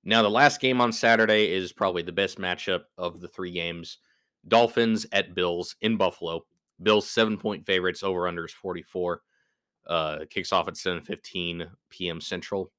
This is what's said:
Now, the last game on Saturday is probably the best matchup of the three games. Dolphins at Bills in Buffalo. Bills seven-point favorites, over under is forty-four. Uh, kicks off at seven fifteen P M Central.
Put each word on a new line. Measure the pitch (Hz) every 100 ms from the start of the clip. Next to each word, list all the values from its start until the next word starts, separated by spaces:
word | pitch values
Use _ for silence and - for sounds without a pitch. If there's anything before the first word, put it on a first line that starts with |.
Now, | - 113
the | 104
last | 110 143 -
game | 131 127
on | 120
Saturday | 113 117 113 110 110 104
is | 92 90
probably | - 98 90
the | 85
best | 85 95 -
matchup | 92 90 - 90 - -
of | 90 85
the | 87
three | - 90
games. | 87 85 85 82 - _ _ _ _ -
Dolphins | 113 117 120 113 107 -
at | 98 90
Bills | 87 90 87 87 -
in | 107 110
Buffalo. | 95 - 85 82 _ _ _ _
Bills | 95 107 -
seven-point | - 110 104 107 92
favorites, | 90 92 90 87
over | 98 90 90
under | 85
is | 85
forty-four. | - 95 87 78 92 87 85 _ _ _ _ _ _ -
Uh, | 82 78 76 78
kicks | - 87
off | 95 85
at | 85
seven | 95 87
fifteen | 76 - - 92 85 85 82 92 _
P | - 87
M | 82
Central. | - 90 - 98 92